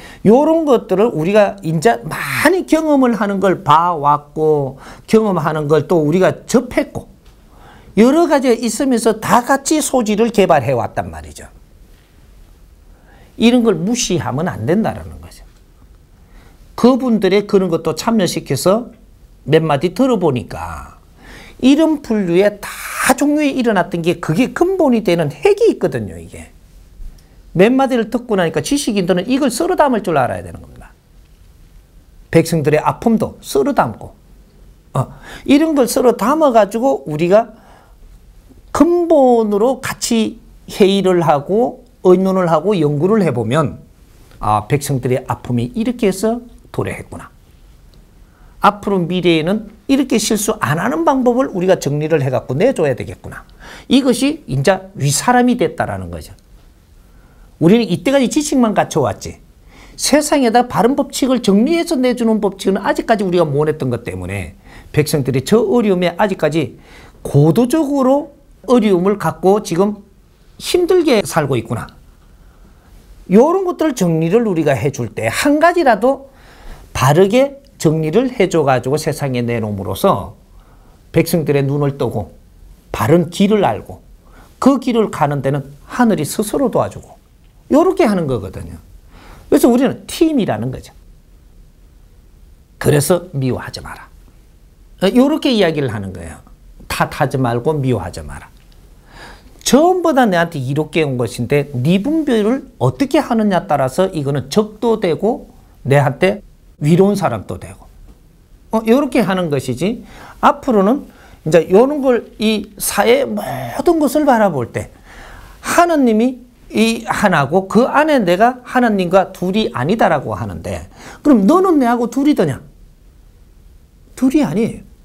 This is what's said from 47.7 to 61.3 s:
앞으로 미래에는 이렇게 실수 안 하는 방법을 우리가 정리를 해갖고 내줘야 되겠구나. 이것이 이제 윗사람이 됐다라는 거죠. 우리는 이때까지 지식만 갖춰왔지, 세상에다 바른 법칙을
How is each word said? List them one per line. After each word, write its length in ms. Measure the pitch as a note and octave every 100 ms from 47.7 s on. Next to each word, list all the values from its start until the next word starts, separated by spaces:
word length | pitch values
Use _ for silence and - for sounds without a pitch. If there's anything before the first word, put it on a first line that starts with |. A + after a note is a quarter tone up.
| - - - _ _ - _ - -
앞으로 380 | G3+ G3+ G#3 G3
미래에는 720 | E3 F3+ F3 D#3+ E3 G#3+ - - -
이렇게 320 | C4+ - A3
실수 380 | - G#3+ A3 -
안 200 | B2 D#3+
하는 240 | A#3 D#4+
방법을 420 | E4 C4+ B3 A#3+ C4+
우리가 260 | F3+ F#3 E3+
정리를 420 | C#3+ D3 D#3 D#3+
해갖고 340 | C3 B2 -
내줘야 420 | C3+ B3 - D3 A2+
되겠구나. 480 | - - - - - - - - -
이것이 560 | C4 C4 - C4+ - -
이제 320 | C3+ G3 F#3+ -
윗사람이 640 | - C#3+ - - B3 B3 B3
됐다라는 540 | D#3+ - G#2+ F#2+ F2
거죠. 220 | E2 - - _ - - _ _ - _ - - - - -
우리는 240 | F3 A#3
이때까지 440 | F#3+ E3+ C4+ C#4 A#3
지식만 440 | D4+ D4 C4+ A3
갖춰왔지, 640 | E3+ D3+ D#3 A2+ - - - - _ - - - -
세상에다 680 | - D4 D4+ D4 A#3 A#3+ B3
바른 300 | F3 A3+ C#4+
법칙을 460 | - - C4